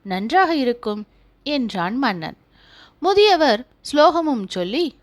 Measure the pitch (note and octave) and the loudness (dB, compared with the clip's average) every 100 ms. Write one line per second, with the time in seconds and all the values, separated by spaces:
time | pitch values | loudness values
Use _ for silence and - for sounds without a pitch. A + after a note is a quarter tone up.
0 | G3+ F#3 G#3+ F4 F#4 D#4+ B3 A#3+ A3 G#3 | -8 -6 -2 2 2 0 -2 -4 -6 -8
1 | G#3 _ _ _ - D4 A#3 F#3+ F3 A#3+ | -10 _ _ _ -6 -4 -4 -4 -4 -2
2 | C4+ F3+ D#3 - _ _ _ - - _ | -2 -4 -8 -14 _ _ _ -20 -20 _
3 | E4+ G4 G#4 F4 D4+ G#3+ B3+ _ - D4 | 0 4 4 4 4 0 -2 _ -4 4
4 | D#4 E4 D#4+ B3+ F#3+ F#3 F3+ B3 E4 - | 4 4 0 -2 -4 -6 -4 -2 -4 -6